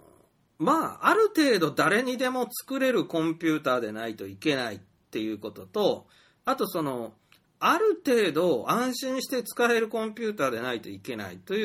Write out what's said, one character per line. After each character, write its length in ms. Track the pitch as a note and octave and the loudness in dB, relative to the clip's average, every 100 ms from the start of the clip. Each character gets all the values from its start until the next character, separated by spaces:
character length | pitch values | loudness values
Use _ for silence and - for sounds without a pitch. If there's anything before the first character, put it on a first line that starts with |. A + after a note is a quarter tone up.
| - - _ _ _ - | -20 -20 _ _ _ -2
ま 420 | F3 D#4+ - - | 2 2 0 0
あ、 60 | G#3+ | 2
あ 60 | |
る 140 | G#4 G#4+ | 4 4
程 300 | D#4+ C#4 G3 | 4 4 4
度 120 | D3 | 2
誰 320 | C3 D3+ G#3 | 2 2 2
に 140 | C4 B3+ | 0 -2
で 140 | B3+ | -2
も 180 | B3+ B3 | -2 -4
作 280 | - - C4+ | -6 -6 0
れ 120 | C4 | 2
る 120 | G#3+ | 2
コ 180 | D3+ E3 | 0 0
ン 160 | E3 D#3+ | 0 0
ピ 100 | E3 | 0
ュ 80 | D#3 | 0
ー 40 | |
タ 140 | C#3 B2 | 0 0
ー 40 | |
で 120 | G#2+ | -2
な 140 | G#2+ A2+ | -6 -8
い 100 | A2 | -8
と 100 | G2 | -12
い 100 | G2 | -4
け 200 | D#3 C3+ | 0 0
な 160 | A#2 | -2
い 40 | F#2 | -8
っ 40 | - _ _ | -14 _ _
て 80 | A2+ | -6
い 140 | A2 | -4
う 60 | G#2 | -6
こ 120 | G#2+ | -8
と 160 | G2+ F#2 | -12 -6
と、 400 | G#3+ F3 A2 - _ _ _ - | 0 2 0 -8 _ _ _ -2
あ 100 | C4+ | -2
と 100 | G3+ | -2
そ 160 | F3 | -2
の、 300 | C#3+ B2 A2+ - _ _ _ - | -2 -4 -8 -14 _ _ _ -2
あ 180 | G#3 E4 | 2 4
る 220 | A4 - | 2 2
程 280 | C#4 A#3+ F#3 | 2 4 4
度 380 | D3 F3+ A#2+ B2 | 4 2 2 2
安 240 | G#3 B3+ | 0 0
心 280 | B3 C4 C4 | -2 -4 -4
し 60 | C4 | -4
て 140 | B3+ | -4
使 220 | - - A#3+ | -4 0 2
え 80 | A3+ | 2
る 80 | A3 | 0
コ 160 | A3+ | -4
ン 100 | A3 | -4
ピ 100 | G#3+ | -4
ュ 60 | A3 | -6
ー 60 | G#3 | -2
タ 80 | |
ー 60 | C3+ | -2
で 100 | A2+ | -2
な 120 | B2+ | -4
い 60 | A#2 | -6
と 80 | G2+ | -8
い 120 | G2 | -12
け 160 | C3+ A2 | -10 -8
な 140 | F#2+ | -10
い 80 | F#2 | -12
と 160 | - | -6
い 100 | G#3 | -2